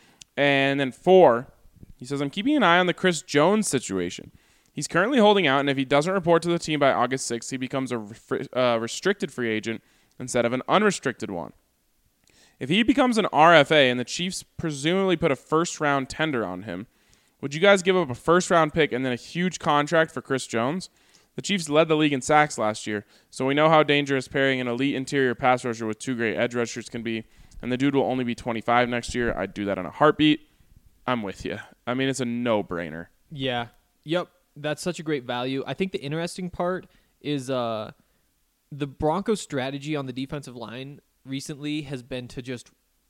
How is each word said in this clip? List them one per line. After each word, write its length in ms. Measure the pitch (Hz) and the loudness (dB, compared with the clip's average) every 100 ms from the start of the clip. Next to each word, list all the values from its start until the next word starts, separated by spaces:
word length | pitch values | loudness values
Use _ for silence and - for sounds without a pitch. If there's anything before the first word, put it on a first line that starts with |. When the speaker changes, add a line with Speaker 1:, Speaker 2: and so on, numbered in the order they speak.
| _ _ - - | _ _ -12 -2
Speaker 1:
And 420 | 143 139 135 139 | 2 2 2 0
then 100 | 135 | -2
four, 640 | - 175 185 160 117 131 _ _ _ - | -2 6 8 8 6 0 _ _ _ -20
he 100 | - | -20
says, 160 | 127 139 | -8 -4
"I'm 80 | 143 | -4
keeping 280 | 196 233 302 | -2 0 2
an 80 | |
eye 140 | 190 170 | 6 6
on 80 | 180 | 4
the 60 | |
Chris 300 | 165 185 160 | 2 0 0
Jones 460 | - 143 160 214 202 | 0 2 4 4 0
situation. 640 | 131 - 95 90 - - - _ _ _ | -2 -2 -4 -4 -6 -14 -20 _ _ _
He's 160 | - 147 | -10 -2
currently 300 | 165 208 277 | 0 2 4
holding 280 | 208 202 160 | 6 6 4
out, 140 | 139 | 2
and 100 | 139 | 2
if 80 | 135 | 0
he 80 | 131 | 2
doesn't 260 | 143 156 | 2 2
report 300 | 196 165 165 | 0 2 2
to 60 | 170 | 2
the 100 | 170 | -2
team 200 | - 151 | -2 2
by 140 | 139 | 2
August 340 | 95 123 131 - | 4 0 -2 -4
sixth, 240 | 117 - | -6 -6
he 60 | 135 | -8
becomes 340 | 127 135 131 | -6 -6 -4
a 40 | |
refri-, 540 | 123 104 113 _ 131 139 | -6 -8 -16 _ -6 -4
uh, 240 | 123 123 117 | 0 0 0
restricted 540 | 113 - 185 208 165 | -2 -4 -2 -2 -6
free 160 | - 120 | -6 -4
agent 340 | 110 107 110 - _ _ - | -4 -4 -8 -12 _ _ -14
instead 260 | 127 123 | -4 0
of 80 | 117 | 0
an 80 | 127 - | -2 2
unrestricted 600 | 170 208 - 135 - 110 | 2 2 0 -6 -8 -8
one. 240 | 87 65 - _ _ _ _ _ _ _ _ _ _ | -10 -10 -16 _ _ _ _ _ _ _ _ _ _
If 80 | 127 | 0
he 140 | 190 | 2
becomes 340 | 240 269 254 220 | 2 2 2 2
an 100 | 185 | 2
R 220 | 139 160 | 6 8
F 180 | 165 139 | 8 8
A 160 | 156 131 | 6 4
and 100 | 123 | 2
the 60 | |
Chiefs 380 | 120 - 180 - | -4 -6 -6 -8
presumably 760 | - - 165 143 151 185 190 165 | -12 -10 -8 -4 -2 0 0 0
put 160 | 165 | 0
a 40 | 131 | -2
first-round 720 | - 156 175 - 151 139 127 | -2 0 0 -2 -2 0 -2
tender 340 | - 156 127 | -4 -4 -2
on 200 | 95 90 | -4 -6
him, 220 | 107 87 117 _ _ _ _ _ | -8 -10 -12 _ _ _ _ _
would 140 | 139 | -10
you 60 | 151 | 2
guys 220 | 196 196 | 4 6
give 140 | 180 185 | 4 2
up 140 | 151 | 0
a 40 | |
first-round 600 | 120 - 175 - 170 156 | -2 2 2 4 4 4
pick 180 | 165 147 | 2 0
and 140 | 123 131 | 0 -2
then 60 | |
a 40 | 120 | -4
huge 420 | - 170 180 - | -6 -4 -4 -2
contract 520 | 165 147 147 165 160 | 0 2 2 2 2
for 100 | - | -2
Chris 260 | - 131 - | -4 -4 -2
Jones? 440 | 113 120 180 - _ _ _ _ - | -2 -2 -2 -8 _ _ _ _ -10
The 60 | |
Chiefs 280 | - 185 156 | -4 -4 2
led 180 | 147 165 | 2 4
the 80 | 156 | 2
league 160 | 156 | 2
in 80 | 135 | 0
sacks 380 | - 151 147 - | 2 4 4 0
last 280 | 107 107 - | -2 -2 -6
year, 200 | 107 - _ _ | -8 -8 _ _
so 160 | - 131 | -6 -2
we 80 | |
know 160 | 143 156 | 2 6
how 120 | 156 | 6
dangerous 460 | 147 143 139 139 - | 4 2 2 -2 -2
pairing 320 | 143 135 131 | 0 0 0
an 80 | 123 | -2
elite 260 | 120 139 | -2 -2
interior 400 | 131 131 143 131 | -2 -4 0 0
pass 300 | 113 131 123 | 2 2 2
rusher 220 | 127 113 113 | 0 -4 -6
with 120 | 107 | -6
two 160 | - | -6
great 220 | 120 113 85 | -4 -2 0
edge 180 | 120 | -2
rushers 360 | 120 117 - - | -2 -4 -6 -12
can 120 | 120 | -8
be, 220 | 113 113 - - - - | -6 -6 -8 -18 -20 -12
and 100 | 120 | -6
the 60 | 123 | 0
dude 160 | 139 | 2
will 100 | 139 | 2
only 200 | 117 127 | 0 -2
be 100 | 120 | -4
twenty-five 560 | 117 127 113 113 120 123 | -6 -6 -6 0 2 2
next 240 | 120 - | -2 -4
year. 200 | 123 120 | -4 -2
I'd 200 | - 98 | -2 -6
do 100 | 101 | -4
that 140 | 101 95 | -4 -4
in 80 | 82 | -6
a 40 | |
heartbeat." 500 | - 151 147 151 151 - _ _ _ _ _ - | 2 2 4 2 2 -4 _ _ _ _ _ -6
I'm 140 | 123 | -4
with 220 | 101 - | -4 -8
you. 160 | - 104 - _ - | -10 -10 -12 _ -6
I 80 | |
mean, 140 | 127 135 | -2 -2
it's 100 | 131 | -2
a 60 | |
no-brainer. 840 | 120 120 120 107 90 87 85 80 85 _ _ | -4 -4 0 0 -2 -8 -8 -10 -14 _ _
Speaker 2:
Yeah. 380 | 143 131 120 117 _ _ _ | -8 -6 -4 -8 _ _ _
Yep. 260 | 147 170 165 _ _ - | -6 -4 -4 _ _ -10
That's 260 | 147 147 | -8 -6
such 160 | 180 165 | -6 -8
a 60 | |
great 180 | 160 147 | -6 -6
value. 400 | 123 120 131 135 | -4 -6 -4 -6
I 80 | - | -6
think 200 | 139 190 | -6 -6
the 100 | - | -6
interesting 480 | 143 160 170 - 180 | -6 -6 -6 -8 -10
part 380 | - 175 185 - _ _ _ | -6 -4 -4 -10 _ _ _
is, 280 | - 147 127 | -6 -6 -4
uh, 440 | 127 117 110 107 - _ _ _ _ _ _ _ | -4 -2 -4 -8 -14 _ _ _ _ _ _ _
the 160 | 139 143 | -10 -10
Broncos' 520 | 131 156 170 190 139 | -4 -2 0 -2 -4
strategy 540 | - 139 131 139 143 | -4 -6 -6 -8 -6
on 120 | 151 135 | -6 -6
the 60 | |
defensive 440 | 127 135 151 139 123 | -8 -10 -10 -12 -14
line 440 | 107 120 135 143 _ _ | -14 -12 -14 -18 _ _
recently 580 | 131 135 - 143 147 151 | -12 -10 -10 -10 -8 -8
has 200 | 139 135 | -8 -12
been 240 | 123 127 123 | -10 -12 -10
to 160 | - | -12
just 280 | 123 123 - _ _ _ _ | -12 -12 -14 _ _ _ _